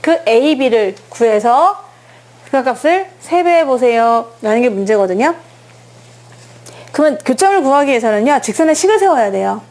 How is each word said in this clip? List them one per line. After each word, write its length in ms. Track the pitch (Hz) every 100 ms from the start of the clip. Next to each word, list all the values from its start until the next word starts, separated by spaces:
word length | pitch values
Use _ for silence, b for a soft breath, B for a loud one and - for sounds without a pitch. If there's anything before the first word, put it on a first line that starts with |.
그 180 | - 330 214
에이비를 680 | 226 294 269 262 226 196 196 -
구해서 720 | - 233 208 233 254 359 381 - B B B - -
극한값을 680 | - 269 254 247 302 370 370 -
세 220 | - 349
배 80 | 349 339
해보세요 680 | 294 254 247 233 233 233 233 -
라는 180 | 214 226
게 80 | 247
문제거든요. 680 | 196 196 214 190 185 285 339 - - - - - - - - - - - - B B B
그러면 260 | - 302 254
교점을 380 | - 247 381 392
구하기 260 | 269 285 277
위해서는요, 520 | 247 226 214 240 285
직선의 320 | 247 214 320
식을 240 | 311 370 440
세워야 320 | 392 285 208
돼요. 320 | 196 196 208 -